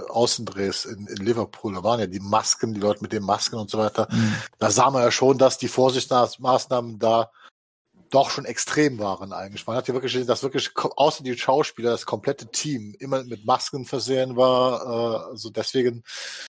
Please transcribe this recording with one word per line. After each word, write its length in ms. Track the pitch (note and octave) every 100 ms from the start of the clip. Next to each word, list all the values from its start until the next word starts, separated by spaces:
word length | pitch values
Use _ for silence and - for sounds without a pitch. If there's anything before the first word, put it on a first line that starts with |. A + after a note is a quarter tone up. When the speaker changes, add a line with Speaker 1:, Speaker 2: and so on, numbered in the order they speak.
| -
Speaker 1:
Außendrehs 760 | A#2 A#2+ - G#2 G2 G2 - -
in, 200 | G2+ G2+
in 120 | A2
Liverpool, 580 | G2+ A#2 G#2 - A2 F#2
da 80 |
waren 160 | G2 A#2
ja 80 | F#2+
die 140 | F#2+
Masken, 520 | G2 G#2+ - - A2+
die 60 | G#2
Leute 240 | G#2 G#2
mit 100 | G#2+
den 100 | A2
Masken 340 | G2 G2+ - A#2
und 120 | G#2
so 80 | A2
weiter. 300 | G#2+ - G#2+
Speaker 2:
Mhm. 240 | A#2 A2 G#2+ - -
Speaker 1:
Da 140 | A2
sah 180 | A2+ B2+
man 140 | C3+
ja 80 | A#2+
schon, 260 | - C3 B2+
dass 220 | C3 -
die 80 | B2
Vorsichtsmaßnahmen 1300 | - C3 B2+ - B2+ A#2+ - C3 B2+ - B2 A#2 G#2+
da 320 | A2+ A#2 A2+ _ - _ _ _ _ _ -
doch 180 | C3+ C#3
schon 140 | -
extrem 560 | B2 A2+ - D3 D3 A#2
waren 320 | G2+ F#2 G2
eigentlich. 340 | F2+ G2 G#2 -
Man 120 | A#2+
hat 100 | C3
ja 60 |
wirklich 180 | B2+ B2+
gesehen, 160 | B2+ A#2+
dass 160 | A#2
wirklich 300 | C#3 C3 -
ko-, 180 | - D#3 -
außer 260 | D3 -
die 140 | C3 A#2+
Schauspieler 540 | - C3+ - - A#2
das 140 | A#2 -
komplette 460 | G#2+ - C#3 A2+
Team 420 | - D3+ C3 G#2 G2+
immer 240 | C3+ C3+
mit 220 | B2 A2 G#2+
Masken 400 | B2+ - C#3+ B2
versehen 500 | C3+ A2 C3 C3 B2
war. 460 | B2+ B2+ B2+ A#2+
Äh, 500 | C3 A#2 A#2 A2 G#2
also 180 | A#2 A2+
deswegen, 540 | A2 G#2 C3+ B2 A#2+ - - - - -